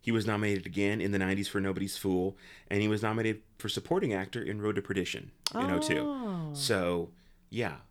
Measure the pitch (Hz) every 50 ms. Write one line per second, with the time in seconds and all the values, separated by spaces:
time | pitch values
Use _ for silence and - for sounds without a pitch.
0 | - 123 113 113 104 113 107 104 107 104 101 95 87 92 87 101 101 101 104 110
1 | 87 101 101 98 95 92 98 98 101 - - 101 95 98 95 92 98 98 - -
2 | - 98 90 90 90 98 95 - - - - - - - - 101 104 107 107 104
3 | 110 110 110 113 113 110 110 110 - - - - - 107 - 127 - - 170 190
4 | - 139 104 95 95 95 - 120 - 69 104 107 104 107 104 101 - - 101 98
5 | 90 - - - - - - _ - - - 226 254 277 285 294 302 302 - 71
6 | - 294 285 269 247 214 190 175 160 151 147 143 139 135 113 95 90 87 87 85
7 | 85 - - - - - - - _ - - 110 120 98 73 64 - -